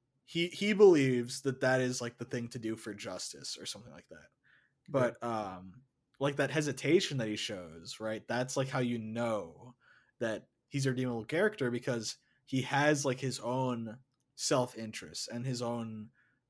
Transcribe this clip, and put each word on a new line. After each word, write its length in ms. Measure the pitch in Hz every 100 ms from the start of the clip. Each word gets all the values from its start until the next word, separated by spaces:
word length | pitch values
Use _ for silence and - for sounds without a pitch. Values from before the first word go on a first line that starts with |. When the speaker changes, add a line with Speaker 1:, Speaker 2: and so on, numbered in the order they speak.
| _ _ -
Speaker 1:
he, 220 | 165 175
he 240 | - 208
believes 680 | 202 202 160 135 123 120 -
that 180 | 139 131
that 200 | 127 131
is, 200 | 127 123
like, 160 | 120 -
the 60 |
thing 240 | 120 123 117
to 100 | 123
do 180 | 110 110
for 180 | 113
justice 640 | 101 110 90 - 71 - -
or 80 | -
something 260 | - 117
like 160 | 76 -
that. 200 | 82 - _ _ _ _ _ -
But, 240 | 139 120 -
Speaker 2:
Yeah. 20 |
Speaker 1:
um, 580 | 120 110 101 92 92 113 _ _ _ -
like, 160 | 139 143
that 140 | 131
hesitation 680 | 147 147 - 139 180 - 139
that 100 | 110
he 80 | 104
shows, 640 | - 98 85 82 85 -
right, 260 | 110 110 -
that's, 280 | 120 131 143
like, 120 | 135
how 120 | 139
you 180 | 123 120
know 800 | 110 113 117 107 85 78 - - _ - _ -
that 280 | 113 107 - _ _
he's 180 | 139 135
a 40 |
redeemable 340 | 127 127 117 110
character, 440 | 160 208 208 123
because 480 | 120 - 117 104 - _ _ -
he 160 | 131
has, 420 | - 143 147 147
like, 160 | 139 127
his 200 | 131 117
own 580 | 120 127 127 120 113 107 _ _ _ -
self-interest 920 | - 139 123 - 110 - 82 - -
and 180 | 120 131
his 160 | 120
own 480 | 120 120 113 110 107 _ _ _